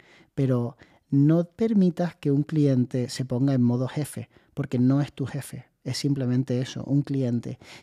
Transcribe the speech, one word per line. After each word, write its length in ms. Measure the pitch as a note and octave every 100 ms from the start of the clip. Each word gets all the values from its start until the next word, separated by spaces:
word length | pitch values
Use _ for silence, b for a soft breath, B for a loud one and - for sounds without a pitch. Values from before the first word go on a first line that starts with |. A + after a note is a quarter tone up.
| b b b -
pero 420 | C3 B2 A#2+ - b b -
no 360 | C#3 C#3+ E3 E3+
permitas 680 | - A3+ G#3 F3+ E3 F3 -
que 140 | D3
un 120 | C#3
cliente 680 | D3 D#3+ C#3+ B2+ A#2+ C3 A#2+
se 160 | - C3
ponga 280 | A#2+ C#3
en 80 | C3+
modo 260 | A#2+ A#2+ B2+
jefe, 420 | - C3+ - A2+ b b
porque 240 | - C3+ B2
no 240 | B2 C#3
es 120 | C#3
tu 120 | - C3
jefe, 420 | C#3 - B2+ - _ C#3
es 120 | C3
simplemente 640 | C#3+ C3+ B2 B2 C3 B2
eso, 240 | B2+ B2+
un 180 | - C#3
cliente. 580 | C#3+ C#3 B2+ A#2+ B2 A#2+ B B